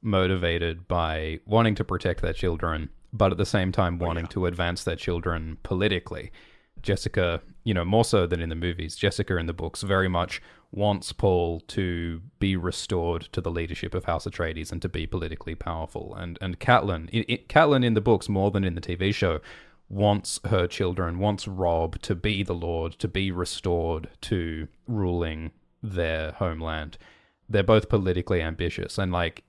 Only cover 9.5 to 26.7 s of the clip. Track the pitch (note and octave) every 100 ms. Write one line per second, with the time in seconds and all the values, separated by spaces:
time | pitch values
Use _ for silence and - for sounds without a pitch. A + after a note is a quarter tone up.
9.5 | E2+ E2+ - G2 F#2+ F#2 F2 E2+ - -
10.5 | - _ G2+ G#2 G2 - - G2+ F2+ E2+
11.5 | E2 - - F#2 E2+ E2+ E2 A2 _ G2
12.5 | F#2 F2 - - F2+ E2+ E2 - - E2+
13.5 | E2+ E2 D#2+ - F2+ - E2 - - E2
14.5 | D#2+ D#2 E2+ F2+ E2 D#2+ F2+ D#2+ D#2+ -
15.5 | E2 E2+ E2 D#2+ - - G2 F2 E2 F#2+
16.5 | F2 - B2 G2+ D#2+ E2 A2+ - A#2 -
17.5 | D3 D#3 C#3 A#2+ G#2+ A2+ G#2 - G2 G2+
18.5 | G2 F#2+ F2 - F2 G2 - F#2 D#2 -
19.5 | - - _ - G2+ G#2 G2+ - - -
20.5 | G2+ F2 - F#2 F#2 E2+ F2+ G#2 G2 G2+
21.5 | F#2 F2 E2 D#2+ - - F2+ G#2+ G2 F#2
22.5 | F2 E2+ E2 E2 - F2 F#2+ F#2+ F2 F2
23.5 | - F#2 E2+ E2 D#2+ E2 - - F#2+ E2
24.5 | D#2+ D#2+ _ - A2 F2+ F2 E2 D#2 D#2+
25.5 | - _ _ A2 F#2 E2 D#2+ D#2 - F2+
26.5 | D#2+ E2